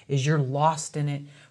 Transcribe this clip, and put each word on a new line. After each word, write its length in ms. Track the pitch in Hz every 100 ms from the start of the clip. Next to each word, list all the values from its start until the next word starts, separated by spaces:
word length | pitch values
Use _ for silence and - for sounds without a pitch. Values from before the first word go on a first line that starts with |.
| -
is 180 | 139
you're 140 | 143 156
lost 580 | 131 139 156 156 - 151
in 120 | 147
it 140 | 143 143 - -